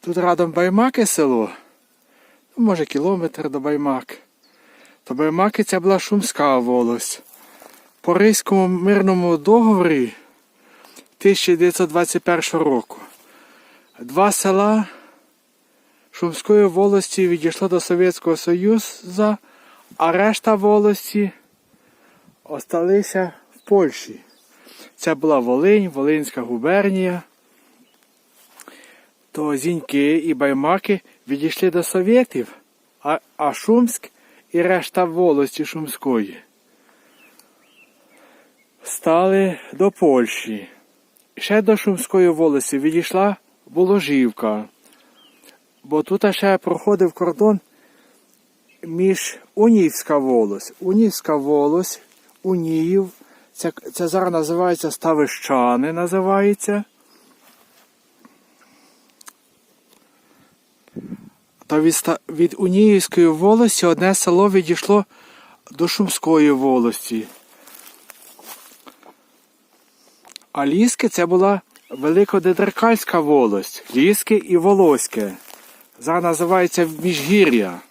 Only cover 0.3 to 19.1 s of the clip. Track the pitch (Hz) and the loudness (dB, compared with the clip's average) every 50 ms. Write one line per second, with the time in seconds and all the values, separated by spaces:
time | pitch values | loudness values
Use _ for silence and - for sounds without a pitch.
0.3 | 175 170 175 170 170 175 175 185 185 208 233 262 254 - 226 196 - - 156 139 | 2 2 0 -2 0 0 0 2 2 2 2 2 2 0 -2 -2 0 0 2 2
1.3 | 127 117 113 101 - - - _ _ _ _ _ _ _ _ _ _ _ _ _ | 2 0 0 -2 -6 -14 -20 _ _ _ _ _ _ _ _ _ _ _ _ _
2.3 | _ _ _ _ _ - 240 220 190 165 151 - - 139 147 180 196 185 170 160 | _ _ _ _ _ -2 0 0 2 0 -2 -4 -4 -2 -2 -2 -2 -2 -4 -6
3.3 | 131 - 156 151 135 143 131 147 147 147 147 143 135 127 120 _ - - _ _ | -8 -8 -10 -8 -8 -6 -4 -4 -4 -2 -2 -2 -4 -4 -6 _ -20 -20 _ _
4.3 | _ _ _ _ _ _ _ _ _ _ _ _ _ _ _ - 131 127 151 156 | _ _ _ _ _ _ _ _ _ _ _ _ _ _ _ -12 -6 -2 -2 -2
5.3 | 156 170 190 208 214 - 208 - - 185 170 190 196 185 - - 208 202 190 - | 0 0 0 0 0 -2 -4 -2 -2 -2 0 2 0 0 0 -2 -2 -2 -2 -4
6.3 | - - 147 147 135 127 123 120 123 123 120 117 117 117 - - - - - _ | -4 -2 0 2 2 2 0 0 0 0 0 0 -2 -4 -6 -10 -12 -14 -16 _
7.3 | - - - - - - - - - - _ _ _ _ _ - 175 180 202 220 | -20 -20 -20 -20 -20 -20 -20 -20 -20 -20 _ _ _ _ _ -2 0 4 4 4
8.3 | 214 - - - 202 196 190 180 185 180 175 196 208 202 196 190 190 180 175 175 | 4 2 0 0 2 2 2 2 0 0 2 2 2 2 2 2 2 2 2 0
9.3 | 170 160 143 190 214 240 233 220 214 190 180 170 156 139 127 113 - - _ _ | 0 0 2 4 4 4 6 4 4 4 2 2 2 0 -2 -4 -6 -14 _ _
10.3 | _ _ _ _ _ _ _ _ _ _ - - _ - - _ _ _ - 196 | _ _ _ _ _ _ _ _ _ _ -20 -20 _ -20 -20 _ _ _ 2 2
11.3 | 196 - - - 180 165 175 175 170 - 185 165 151 175 175 170 - 180 _ - | 2 2 2 0 2 2 2 0 2 0 -2 -2 0 -2 -2 -2 -2 -4 _ -2
12.3 | 175 170 190 - - 165 165 147 139 120 110 _ - - - - - _ _ _ | -2 -2 -2 -4 -2 -2 0 0 0 0 -2 _ -18 -20 -20 -20 -20 _ _ _
13.3 | _ - _ _ _ _ _ _ _ _ _ _ _ - 120 120 135 156 190 208 | _ -20 _ _ _ _ _ _ _ _ _ _ _ -20 -18 -8 0 2 2 2
14.3 | 196 - - 196 190 190 202 208 214 220 208 - - - - - _ _ _ _ | 2 0 -2 0 0 0 2 2 0 0 -2 -4 -8 -20 -20 -20 _ _ _ _
15.3 | _ _ _ _ _ _ _ _ _ _ _ _ _ _ _ _ _ - - 170 | _ _ _ _ _ _ _ _ _ _ _ _ _ _ _ _ _ -6 -6 -6
16.3 | 160 - - - 214 208 208 196 165 180 196 202 202 196 185 - - - 190 180 | -6 -6 0 2 4 4 4 4 2 2 2 2 2 2 0 -2 -2 0 0 0
17.3 | 170 170 151 165 160 - 196 190 180 175 160 - 180 175 185 180 175 - - 170 | 0 0 -2 -4 -4 -2 -4 -2 -2 -2 -2 -2 0 2 2 0 0 -2 -2 -2
18.3 | 165 156 - - 175 180 180 208 220 226 - - - - - 180 | -2 -2 0 -2 -2 0 2 2 2 0 -2 -6 -16 -18 -18 -12